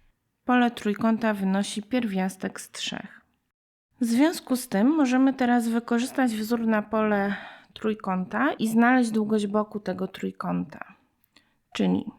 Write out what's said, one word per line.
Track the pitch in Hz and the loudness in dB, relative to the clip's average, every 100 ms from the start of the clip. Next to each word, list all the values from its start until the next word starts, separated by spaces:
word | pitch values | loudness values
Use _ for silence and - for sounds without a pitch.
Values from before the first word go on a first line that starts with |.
| _ _ _ _ | _ _ _ _
Pole | - 247 240 | 0 4 4
trójkąta | 240 208 202 226 220 226 | 0 -4 0 0 2 0
wynosi | 202 190 190 202 - | 0 0 0 -2 -6
pierwiastek | 208 254 233 190 185 185 190 - | -4 -2 -2 -2 -2 -4 -8 -8
z | - | -14
trzech. | - - - - - _ _ _ _ _ _ _ - | -10 -8 -8 -12 -18 _ _ _ _ _ _ _ -4
W | |
związku | 233 233 311 311 - 254 | 0 4 4 2 -2 -4
z | - | -2
tym | 196 240 | 2 4
możemy | 320 254 254 269 | 4 2 4 2
teraz | 262 247 240 233 | 2 2 2 2
wykorzystać | 233 233 233 262 - 254 | -2 0 -2 0 0 0
wzór | 214 214 240 226 | 0 -2 -2 0
na | 214 | 0
pole | 208 220 214 208 196 196 - - - | 0 0 2 2 0 -4 -10 -20 -20
trójkąta | - 220 214 196 185 185 208 277 | -6 -4 -4 -4 -4 -4 -2 -2
i | - 220 | 0 0
znaleźć | 226 233 254 226 | 4 6 4 2
długość | 220 208 214 202 | 0 0 0 0
boku | 214 208 208 | -2 -2 -6
tego | - 185 190 | -6 -6 -6
trójkąta. | - 190 - - - 143 - - - _ _ _ _ _ _ _ | -6 -8 -8 -6 -4 -6 -10 -18 -20 _ _ _ _ _ _ _
Czyli | - 190 185 - | -2 0 0 -2